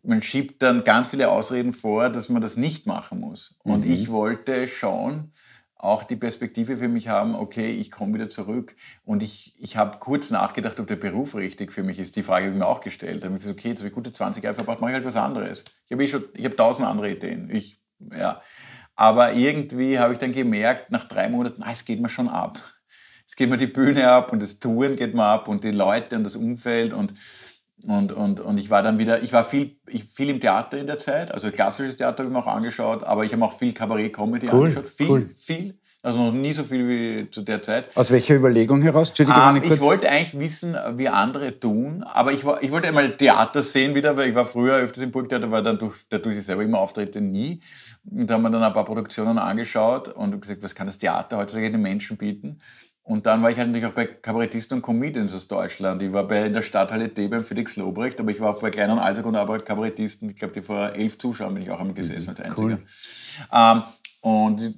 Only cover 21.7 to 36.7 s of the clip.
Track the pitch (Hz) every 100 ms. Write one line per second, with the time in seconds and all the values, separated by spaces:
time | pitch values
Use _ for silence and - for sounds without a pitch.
21.7 | 117 - 113 117 - 123 90 92 - -
22.7 | _ _ _ - - - - 127 123 127
23.7 | 131 135 143 127 127 123 110 101 - 123
24.7 | 113 139 131 117 117 104 107 - 101 110
25.7 | 101 98 113 117 117 104 113 113 123 123
26.7 | 117 117 104 101 - - - - - _
27.7 | _ - 101 101 - 101 95 - 104 101
28.7 | 101 104 110 110 113 120 - - 139 139
29.7 | - - 113 107 - 139 131 113 98 120
30.7 | 143 143 147 - 147 170 - 107 - 98
31.7 | - 135 127 123 - 127 127 117 107 113
32.7 | - - - - 107 107 120 113 - 123
33.7 | 110 110 110 107 107 110 120 120 123 156
34.7 | 139 139 - 165 135 95 - - 165 196
35.7 | - _ _ 123 120 117 123 143 151 131